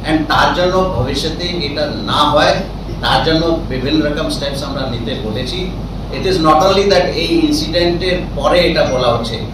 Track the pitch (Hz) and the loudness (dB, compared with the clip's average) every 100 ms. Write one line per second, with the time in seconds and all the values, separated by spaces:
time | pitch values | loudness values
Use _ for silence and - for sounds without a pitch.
0 | 151 156 151 - 143 180 180 185 185 - | 0 -2 0 0 2 2 0 2 0 0
1 | - 127 160 156 175 175 143 147 147 - | -2 -2 -4 -4 -4 -4 -4 -4 -4 -4
2 | 117 135 147 147 - - - - - - | -2 0 2 4 4 2 -2 -8 -8 -4
3 | 120 135 160 160 170 165 - 127 135 156 | 0 2 2 2 2 0 -2 -4 0 0
4 | 147 147 151 - 139 139 143 139 127 117 | 0 -2 -4 -4 -4 -6 -6 -6 -4 -4
5 | 139 131 - 127 - 180 180 - - - | -6 -6 -4 -4 -4 -4 -6 -6 -8 -8
6 | - - 190 180 156 151 190 196 196 180 | -8 -4 0 2 4 6 6 4 4 4
7 | - 147 170 165 156 151 - 175 175 170 | 4 -2 0 2 2 2 0 2 2 0
8 | 185 180 - - 143 175 165 147 147 127 | 0 -2 -4 -2 2 4 4 2 2 2
9 | 123 117 117 113 110 | 2 0 -2 -6 -8